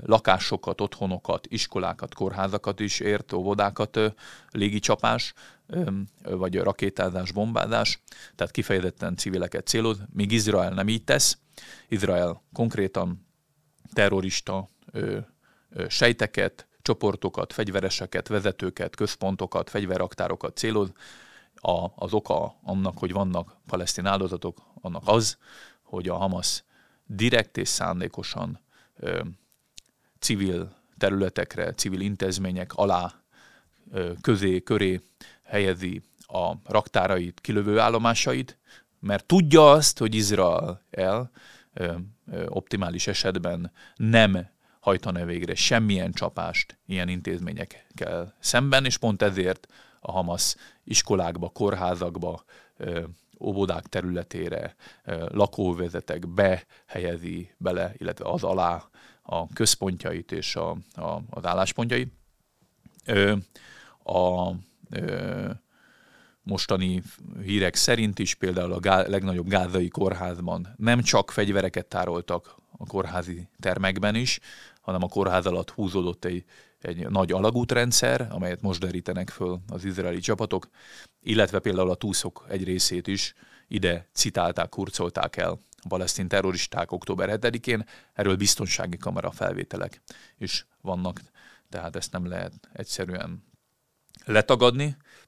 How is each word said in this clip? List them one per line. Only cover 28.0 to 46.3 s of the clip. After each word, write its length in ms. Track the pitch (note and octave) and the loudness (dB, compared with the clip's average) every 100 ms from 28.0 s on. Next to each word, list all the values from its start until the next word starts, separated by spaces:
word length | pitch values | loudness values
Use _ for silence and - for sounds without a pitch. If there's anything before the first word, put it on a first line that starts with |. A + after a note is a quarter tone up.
| F2 - - G2 F2+ G2 _ _ _ - | -6 -8 -10 -8 -8 -10 _ _ _ -10
ö, 240 | - F2 E2 F2+ _ _ _ - - _ _ _ | -6 -4 -6 -12 _ _ _ -20 -20 _ _ _
civil 580 | - G2+ F#2+ F2 F2 - _ - | -2 0 0 -2 -6 -12 _ -2
területekre, 760 | G2 G2 F#2 - E2+ - E2+ | 0 2 0 0 -4 -4 -6
civil 280 | - - F#2 | -4 -4 -2
intézmények 760 | G2+ G2+ F#2+ F#2 F#2+ F2+ F#2 | -4 -2 -4 -2 -4 -4 -6
alá, 400 | - G2+ F2+ F2 - _ _ - _ _ _ - | 0 2 2 0 -8 _ _ -20 _ _ _ -10
ö, 200 | G2 F2 F2 | -6 -6 -2
közé, 420 | - G#2 G2 F#2 | 2 2 4 0
köré 380 | - A2 G2 F#2 - _ - - | 0 2 2 0 -6 _ -20 -20
helyezi 600 | - G#2 F#2+ F2+ F#2 F#2 - _ | -6 0 0 0 -4 -8 -12 _
a 340 | - F#2 F2 E2 - | -8 -4 -2 -4 0
raktárait, 720 | G#2+ - G#2+ F#2 F#2 F2+ - | 0 2 2 2 0 -2 -8
kilövő 380 | - G#2 G#2 G#2+ | -2 0 2 4
állomásait, 800 | A2+ A2+ A2+ A2+ - B2+ C3 - _ - _ _ | 4 4 2 2 0 -2 -4 -12 _ -20 _ _
mert 240 | G2 G2+ | -2 -2
tudja 460 | - F3+ D#3+ D#3 D3+ | 4 6 10 12 12
azt, 280 | D3+ C#3+ - | 12 8 2
hogy 160 | A2+ | 0
Izrael, 1160 | A2 G2+ G2+ F2+ E2+ - F2+ _ - F#2 G#2+ B2+ - - - _ | 2 2 4 6 4 0 -6 _ -2 0 0 -2 -12 -20 -20 _
ö, 200 | - F2 E2+ F#2+ - - | -6 -4 -4 -10 -16 -12
ö, 180 | E2+ E2+ | -8 -6
optimális 600 | - - G2+ F2+ F2 - | -6 -4 -2 -2 -2 -2
esetben 640 | F#2+ G2 F#2 F2 F2 F2 - - _ | 0 0 0 -2 -4 -8 -12 -20 _
nem 520 | A2 A2+ G#2+ F#2+ G2+ _ _ _ | 4 8 8 4 -2 _ _ _
hajtana 440 | - F#2+ A2 F2 | 0 0 0 -4
végre 300 | E2+ F2 F2 | -4 -4 -4
semmilyen 580 | F2+ - A#2+ A2 F#2+ F2+ | 0 2 4 4 2 0
csapást 680 | F2 - | -4 -6